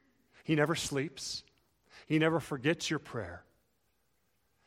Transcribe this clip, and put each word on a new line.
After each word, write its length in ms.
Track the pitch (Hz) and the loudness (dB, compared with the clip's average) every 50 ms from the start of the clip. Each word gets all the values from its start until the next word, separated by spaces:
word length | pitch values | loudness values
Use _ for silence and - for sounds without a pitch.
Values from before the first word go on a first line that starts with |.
| _ _ _ _ _ _ _ - - | _ _ _ _ _ _ _ -10 -2
He 100 | - 160 | 0 2
never 200 | 147 147 151 165 | 4 4 2 2
sleeps. 680 | - - - 143 139 135 - - - - - - - - _ _ _ _ _ _ _ _ _ - - - | -2 -2 -4 -2 -4 -4 -4 -8 -10 -10 -10 -10 -10 -12 _ _ _ _ _ _ _ _ _ -20 -14 -4
He 120 | - 151 156 | 0 2 4
never 200 | 156 160 165 156 | 4 4 4 2
forgets 520 | - - 151 131 113 151 175 - - - | -2 -4 -6 -2 0 0 0 0 -2 -4
your 80 | 160 143 | -4 -4
prayer. 480 | - - - 117 95 85 85 85 - _ _ _ _ _ _ _ _ _ _ _ _ _ _ _ _ _ _ _ _ _ _ _ _ | -6 -6 -8 -8 -8 -8 -10 -14 -16 _ _ _ _ _ _ _ _ _ _ _ _ _ _ _ _ _ _ _ _ _ _ _ _